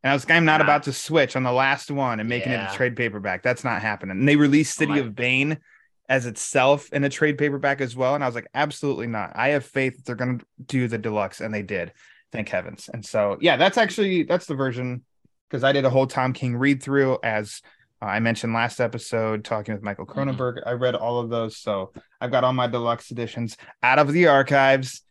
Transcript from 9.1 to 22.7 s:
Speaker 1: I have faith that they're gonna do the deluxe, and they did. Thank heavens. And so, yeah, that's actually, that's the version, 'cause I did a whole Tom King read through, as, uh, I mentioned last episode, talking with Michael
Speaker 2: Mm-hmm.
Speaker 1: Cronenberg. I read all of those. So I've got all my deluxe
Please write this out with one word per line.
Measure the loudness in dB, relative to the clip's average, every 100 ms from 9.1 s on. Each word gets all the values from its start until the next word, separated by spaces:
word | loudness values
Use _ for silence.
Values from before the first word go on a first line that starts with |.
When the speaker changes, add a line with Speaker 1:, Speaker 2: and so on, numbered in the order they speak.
| -6 -6
Speaker 1:
I | -2 0
have | 0 -2
faith | -2 -2 -4
that |
they're | -10 -4
gonna | -2 -4 -8 -20 -4
do | -2 -2
the | -2
deluxe, | -2 -2 -4 -6
and | -6
they | -6
did. | -4 -6 -6 _ _ _ _
Thank | -10 -4
heavens. | -6 -6 -16 -14
And | -14 -4
so, | 0 0 2
yeah, | 2 4
that's | 4 4
actually, | 0 0 0 0
that's | 0 -2 -2
the | -4
version, | -2 -2 -6 -8 _ _ _ _ _
'cause | 0
I | 2
did | 4 4
a |
whole | 2 2
Tom | 0 -2
King | -2 -4 0
read | 0 0
through, | 0 2 2 0
as, | -2 -2 -4 -12 _ _ _ _
uh, | -4
I | 0
mentioned | 0 0 -2
last | 0 -2 0
episode, | -2 -2 -4 -2 -2 -4 -4
talking | -6 -4
with | -8
Michael | -8 -8 -8
Speaker 2:
Mm-hmm. | -6 -4
Speaker 1:
Cronenberg. | -4 -4 -6 -6
I |
read | -2 0 0
all | -2 -2
of | -2
those. | -4 -4 -6
So | -4 -4 -6 -14 _ _
I've | 0
got | 2
all | 4
my | 2
deluxe | 0